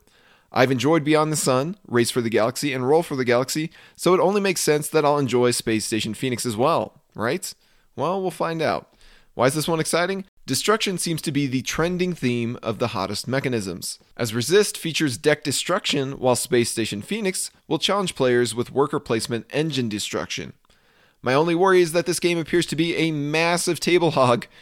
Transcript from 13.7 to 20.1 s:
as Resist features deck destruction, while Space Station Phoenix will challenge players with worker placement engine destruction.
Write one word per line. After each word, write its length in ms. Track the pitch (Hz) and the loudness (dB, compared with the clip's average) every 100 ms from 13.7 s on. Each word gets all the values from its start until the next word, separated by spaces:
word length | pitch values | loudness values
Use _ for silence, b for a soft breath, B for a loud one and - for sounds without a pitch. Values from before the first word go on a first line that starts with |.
| 87 - - b - | -8 -12 -14 b -8
as 180 | 117 | -4
Resist 440 | 113 117 196 202 - | -2 2 4 2 -2
features 400 | 165 147 156 113 | -6 -2 -2 2
deck 260 | 147 147 | 2 2
destruction, 680 | 147 123 - 190 - - 135 | 0 -4 -2 -2 0 -2 -2
while 220 | 139 127 120 | 0 2 2
Space 360 | - 123 117 | 2 2 2
Station 300 | - 107 101 | 0 -4 -4
Phoenix 500 | - 226 190 - - b b | -6 -4 -4 -4 -8 b b
will 120 | 151 | -2
challenge 360 | - 202 185 - | 0 0 -2 0
players 400 | 127 123 120 113 | 2 4 2 -2
with 160 | 117 | -4
worker 280 | 123 147 147 | -2 0 -2
placement 460 | - 113 - 117 - | -2 -4 -2 -6 -4
engine 400 | 135 160 131 120 | -4 -2 -2 -4
destruction. 640 | 101 - | -4 -6